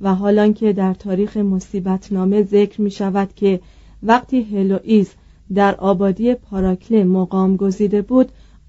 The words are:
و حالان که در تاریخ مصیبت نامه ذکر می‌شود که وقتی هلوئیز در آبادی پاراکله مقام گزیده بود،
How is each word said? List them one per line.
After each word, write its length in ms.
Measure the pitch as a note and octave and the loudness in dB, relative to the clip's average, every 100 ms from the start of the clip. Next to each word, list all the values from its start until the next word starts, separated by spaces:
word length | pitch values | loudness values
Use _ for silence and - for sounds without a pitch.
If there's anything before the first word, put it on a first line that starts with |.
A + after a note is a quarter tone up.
و 140 | G3 F#3 | -2 0
حالان 380 | G3+ G#3 G#3+ | 2 2 2
که 200 | G#3+ A3 | 2 0
در 200 | G3 F#3+ | 0 -2
تاریخ 440 | F#3 G3+ F#3 G#3 G#3+ | -4 -4 -4 -2 -2
مصیبت 720 | G3+ F#3 - G3 F#3 F#3+ - | -2 -2 -4 -6 -4 -6 -4
نامه 320 | G3 F#3 G#3 | -2 0 0
ذکر 380 | G3+ G3+ G3+ - | 2 0 0 -2
می‌شود 480 | G3+ G3 F#3+ G3 G3 - | -6 -4 -4 -2 -4 -2
که 240 | G3+ F3+ - - - - | -2 -2 -6 -20 -20 -8
وقتی 380 | G3+ B3 B3 B3+ | 0 0 0 -4
هلوئیز 680 | A3 G3+ F#3+ F#3+ - G#3+ F#3 - - - - | -2 -2 -2 -2 2 2 2 -6 -20 -20 -6
در 220 | G3 G3 - | 0 0 0
آبادی 580 | G3 F#3+ G3 F#3+ A#3 | -2 0 0 0 -2
پاراکله 680 | B3 - G3 F#3 F#3 - A3 | -2 -4 -4 -2 -2 0 2
مقام 520 | F#3 F#3+ F3+ F#3+ F#3+ F#3+ | 2 2 0 0 0 0
گزیده 460 | G3 F#3+ G#3 G#3 | -2 -2 -2 -2
بود، 300 | G3+ B3+ C4 - - - | 0 2 0 -4 -20 -20